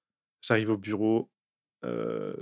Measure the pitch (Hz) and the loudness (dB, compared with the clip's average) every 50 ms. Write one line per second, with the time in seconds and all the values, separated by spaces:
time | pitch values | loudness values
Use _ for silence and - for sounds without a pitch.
0 | _ _ _ _ _ _ _ _ - - 120 110 110 110 110 98 98 104 107 98 | _ _ _ _ _ _ _ _ -2 2 2 2 4 2 0 0 0 -4 -2 0
1 | 107 110 110 113 120 _ _ _ _ _ _ _ _ _ _ _ - 60 60 58 | 2 4 4 2 2 _ _ _ _ _ _ _ _ _ _ _ -6 -4 -4 -2
2 | 57 57 57 53 50 50 - - | -2 -2 -4 -4 -6 -6 -8 -8